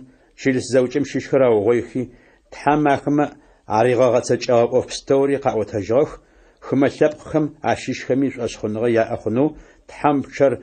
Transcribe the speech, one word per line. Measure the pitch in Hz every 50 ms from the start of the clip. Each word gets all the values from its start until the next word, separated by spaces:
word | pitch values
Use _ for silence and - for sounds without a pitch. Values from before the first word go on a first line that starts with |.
| - - _ _ _ _ _ -
Чылс | - 135 131 127 -
зэукӏэм | 104 113 131 127 123 - 147 139
щыщхэр | - - - - - - 135 131
аугъуейхи, | 123 113 107 98 110 120 120 110 - - 131 123 - - - _ _ _ _ _ _
Тхьэм | - - - 143 147 151 151 147
ахэмэ | 139 - - 143 147 147 147 139 - - _ _ _ _ _ -
аригъэгъэцэкӏэгъэ | 104 107 113 127 123 110 127 123 113 123 - - 131 113 - - 123 117 117 113
ӏоф | 131 123 110 -
пстэури | - - - - 139 135 139 143 139 127
къаӏотэжьыгъэх, | - 127 107 110 104 - - 107 95 92 110 131 156 - - - - _ _ _ _ _ _ _ -
хымэ | - - 131 139 127
лъэпкъхэм | - - 151 151 - - - - - 156 156 147 - -
ащыщхэми | - 113 117 - - - 127 - - - 127 135 139 131
шӏошъхьыныгъэ | - - 120 110 - - - 113 107 110 113 123
яӏэ | 117 113 110 - 117 107
хъунэу | - 110 107 120 143 156 151 - - - _ _ _
Тхьэм | - - - - 147 147 139
пчъэр | - - - - 139 139 120 -